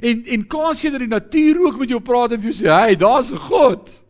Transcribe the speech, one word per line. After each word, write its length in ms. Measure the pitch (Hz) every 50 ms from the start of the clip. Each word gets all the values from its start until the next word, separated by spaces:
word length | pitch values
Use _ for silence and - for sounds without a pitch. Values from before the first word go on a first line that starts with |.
en, 220 | 226 240 233 233 233
en 220 | 247 247 220 202
kans 340 | - 311 302 311 330 302 -
gee 100 | - 311
dat 100 | 285 262
die 80 | 247 220
natuur 580 | 226 208 208 - - 311 311 302 311 349 359
ook 120 | 311 - 240
met 100 | 269 226
jou 120 | 254 233
praat 320 | - 254 240 247 240 226
en 80 | 240 220
vir 120 | 202 226
jou 120 | 311 180 -
sê, 40 | 160
"Hey, 280 | 156 180 220 226 190
daar 240 | 151 180 214 254 277
is 100 | 247 226
'n 60 | 269
God." 680 | - - - 466 415 294 254 190 - - - - _ _